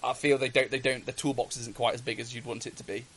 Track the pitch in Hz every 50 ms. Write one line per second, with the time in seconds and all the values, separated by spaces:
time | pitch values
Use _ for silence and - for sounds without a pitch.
0 | - 120 131 - - 147 139 131 131 127 120 139 135 107 131 131 127 131 131 120
1 | - 127 - - - 143 131 123 117 - - 127 117 117 98 - 120 117 120 117
2 | 123 123 113 117 120 120 123 117 110 120 113 113 - 117 - - - - 98 110
3 | 123 - -